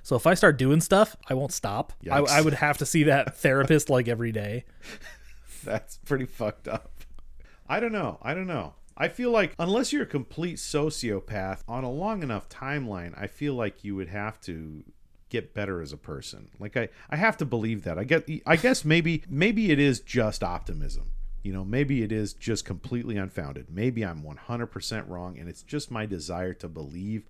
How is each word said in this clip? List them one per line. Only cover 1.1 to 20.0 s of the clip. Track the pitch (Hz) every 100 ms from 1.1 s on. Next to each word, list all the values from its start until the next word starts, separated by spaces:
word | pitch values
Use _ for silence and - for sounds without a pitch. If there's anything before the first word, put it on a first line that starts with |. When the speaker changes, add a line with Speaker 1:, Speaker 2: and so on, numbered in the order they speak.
| - -
Speaker 1:
I |
won't | 131 117
stop. | - 104 101 - - -
I, | 139
Speaker 2:
Yikes. | 143
Speaker 1:
I | 143
would | 156
have | 143 147 143
to | 143
see | 170
that | 151 139 - -
therapist, | 143 135 135 156 -
like, | 131 120
every | 117 117
day. | 110 104 117 - - - - -
Speaker 2:
<laughs> | - - - - -
That's | 107 107 - -
pretty | - 135
fucked | 127 - 107 - -
up. | - - - - - - - - - -
I | 170
don't | 233
know. | 214 131 82
I | 117
don't | 170 185
know. | 147 80 - - -
I | 170
feel | 190 247
like | 226 180 -
unless | 170 214 269
you're | 285
a | 233
complete | 143 - - 175 160
sociopath | - 147 151 - 120 98 - 104 95 92 -
on | 120
a | 131
long | 135 202 214
enough | 143 104 -
timeline, | - 135 147 120 95 87 -
I | 101
feel | - 147
like | 127 107 -
you | 101
would | 98 87
have | 104 107 -
to | - 82 80 76 - - - - -
get | 117 90
better | - 101 90
as | 78
a | 73
person. | - 71 - - - -
Like, | 104 123
I, | 117 - -
I | 151
have | 220 -
to |
believe | 147 120 110 110
that. | 92 80
I |
get, | 127 160 - - -
I | 165
guess | 240 262 151
maybe, | 165 160 160 -
maybe | 139 196 226 214
it | 143
is | 143 120